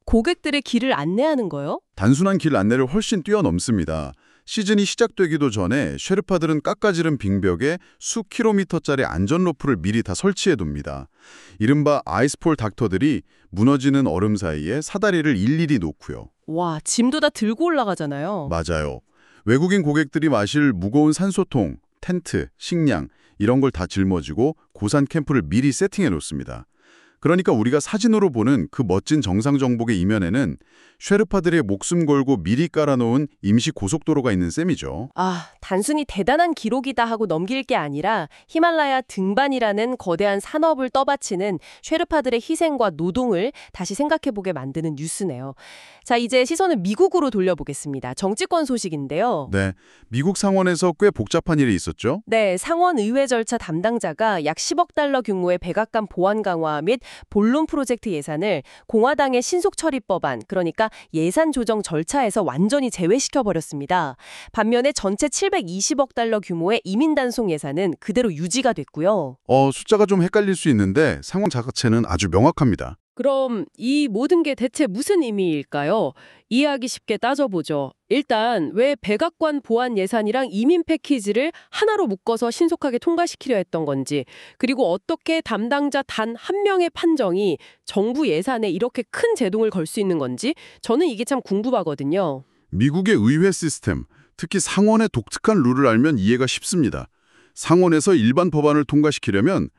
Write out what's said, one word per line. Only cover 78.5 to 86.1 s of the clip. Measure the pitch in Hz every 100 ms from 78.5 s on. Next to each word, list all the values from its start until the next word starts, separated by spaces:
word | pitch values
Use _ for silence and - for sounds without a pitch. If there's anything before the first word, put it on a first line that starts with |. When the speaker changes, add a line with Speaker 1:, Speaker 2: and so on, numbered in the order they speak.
| 226 143
Speaker 1:
왜 | 190 269 285
백악관 | 185 208 330 - 311 285
보안 | - 226 254 220
예산이랑 | 185 233 214 247 247
이민 | 190 247 349
패키지를 | 320 320 - 277 196 208 302 - -
하나로 | - 427 415 294
묶어서 | 190 - 226 233
신속하게 | - 339 339 285 233
통과시키려 | - 339 349 - - 214
했던 | 180 165 147
건지, | 135 131 147 123 - - -
그리고 | 240 262 202
어떻게 | 180 - 320 - 320
담당자 | - 208 233 285 285 277
단 | 269